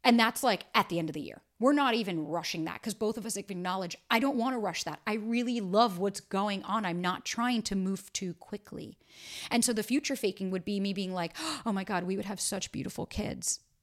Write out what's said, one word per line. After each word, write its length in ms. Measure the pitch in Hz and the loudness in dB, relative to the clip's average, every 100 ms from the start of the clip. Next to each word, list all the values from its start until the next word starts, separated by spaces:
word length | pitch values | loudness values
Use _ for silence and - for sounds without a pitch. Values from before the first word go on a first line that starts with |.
And 140 | 262 233 | 8 6
that's, 240 | 226 - | 6 4
like, 220 | 262 196 - | 2 2 2
at 140 | 226 202 | 2 2
the 100 | 170 | 0
end 120 | 160 | -2
of 40 | |
the 60 | 151 | -4
year. 220 | - - _ _ | -8 -12 _ _
We're 120 | 247 | 4
not 220 | 294 269 | 6 4
even 300 | 233 202 170 151 | 2 0 -2 -2
rushing 380 | 165 160 175 | -2 -2 -4
that 160 | 165 - | -4 -4
'cause 140 | 226 | -6
both 240 | 196 214 226 | -2 -2 -2
of 80 | 214 | -4
us 100 | 202 | -6
acknowledge, 600 | 196 185 180 190 175 - _ | -6 -6 -2 -2 -4 -8 _
"I 120 | 233 | 4
don't 160 | 277 269 | 4 2
wanna 240 | 240 254 | 0 0
rush 240 | 202 165 | -2 -2
that. 160 | - 151 - | -6 -6 -4
I 80 | |
really 460 | 214 214 233 247 233 | -2 0 0 0 -2
love 380 | 190 202 233 175 | 2 4 4 4
what's 220 | 202 196 | -2 -4
going 420 | - 196 208 196 | -4 -2 0 -2
on. 220 | - 214 | -2 -2
I'm 160 | 190 170 | 0 0
not 240 | 180 - | -2 -2
trying 380 | - - 240 233 | -4 -2 0 0
to 120 | 214 | 0
move 380 | 196 190 190 - | 0 0 -2 -6
too 220 | - 185 | -6 -6
quickly." 600 | 170 - - - - 110 - _ - - - - | -8 -10 -12 -10 -12 -12 -16 _ -20 -14 -12 0
And 140 | 240 | 2
so 80 | 240 | 2
the 100 | 220 | 0
future 320 | 208 269 - | 2 0 0
faking 380 | 269 208 - 190 | 0 0 0 -2
would 120 | 185 | -2
be 140 | 185 202 | -2 -2
me 140 | 196 | 0
being 200 | 190 185 | -2 -2
like, 240 | 185 170 - | -2 -4 -4
<gasps> 300 | 320 302 233 | -6 -4 -2
"Oh 60 | |
my 100 | 196 | -2
God, 220 | 190 185 | 0 -2
we 100 | 180 196 | 0 -2
would 100 | 196 | -4
have 140 | 196 | -4
such 300 | - 196 - | -2 -2 -6
beautiful 360 | - - - 165 | -6 -6 -6 -6
kids." 520 | - 208 - - - _ _ | -4 -4 -4 -4 -4 _ _